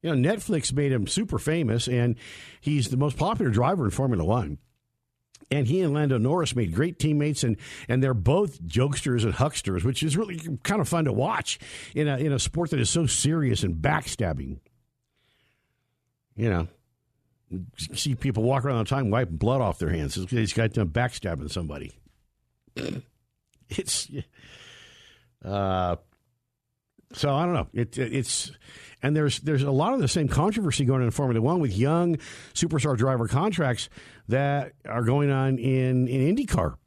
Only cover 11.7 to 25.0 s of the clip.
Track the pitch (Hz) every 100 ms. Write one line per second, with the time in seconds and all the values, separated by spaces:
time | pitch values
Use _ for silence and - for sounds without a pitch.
11.7 | - - - 151 135 151 135 - - 165
12.7 | 147 117 165 151 - 135 165 139 113 98
13.7 | 82 104 151 - - 98 71 65 - _
14.7 | _ _ _ _ _ _ _ _ _ _
15.7 | _ _ _ _ _ _ - 113 90 85
16.7 | _ _ _ _ _ _ _ _ 92 92
17.7 | - - - 151 127 139 107 113 135 127
18.7 | 123 107 139 123 110 107 80 104 135 110
19.7 | 82 80 82 73 80 90 120 110 - 113
20.7 | 87 95 78 123 - 95 82 73 92 82
21.7 | 73 - - _ _ _ _ _ _ _
22.7 | - - - - _ _ _ _ _ _
23.7 | - 190 - - 139 - _ - - -
24.7 | - - -